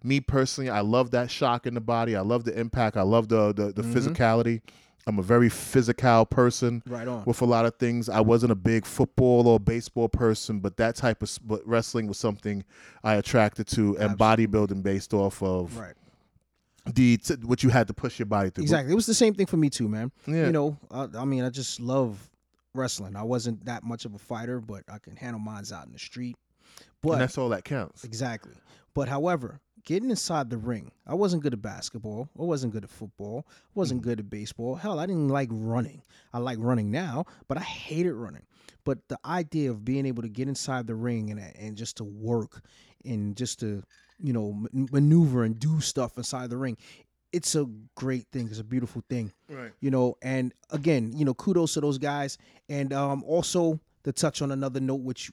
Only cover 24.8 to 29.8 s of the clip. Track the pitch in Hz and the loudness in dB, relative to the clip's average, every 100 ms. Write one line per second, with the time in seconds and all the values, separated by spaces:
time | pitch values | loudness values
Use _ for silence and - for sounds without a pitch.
24.8 | - 107 - 101 123 113 107 104 98 95 | -16 -20 -18 -16 -12 -10 -10 -10 -14 -16
25.8 | 65 60 - 123 123 120 _ _ _ - | -18 -18 -16 -10 -12 -12 _ _ _ -20
26.8 | _ _ 156 151 127 - 123 101 - 139 | _ _ -2 0 0 0 -2 -2 -4 -6
27.8 | 87 - 120 110 127 113 - - _ - | -6 -12 -14 -8 -8 -8 -14 -20 _ -20
28.8 | _ - 131 139 170 170 120 143 _ _ | _ -6 -4 -2 0 -2 -4 -14 _ _